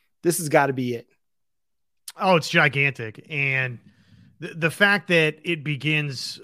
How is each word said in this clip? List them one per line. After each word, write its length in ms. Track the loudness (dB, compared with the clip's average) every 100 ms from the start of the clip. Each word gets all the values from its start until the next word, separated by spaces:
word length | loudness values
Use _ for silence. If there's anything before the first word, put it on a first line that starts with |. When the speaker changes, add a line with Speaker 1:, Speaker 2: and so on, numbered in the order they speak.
| _ _
Speaker 1:
this 140 | -2 0
has 100 | 2
gotta 240 | 2 2
be 240 | 0 -4 -6
it. 100 | -10 _ _ _ _ _ _ _ _ _ -18 -2
Speaker 2:
Oh, 200 | 2 4
it's 120 | 4
gigantic. 760 | 4 4 4 -2 -2 -10 -12 -12
And 500 | -6 -2 -2 -4 -6 _ _ _ -20 -20 -16
the, 140 | -14
the 180 | -4 -2
fact 380 | 2 2 2 2
that 260 | 2 2 0
it 220 | -6 -6 -4
begins 760 | -4 -2 -2 -2 -8 -10 -12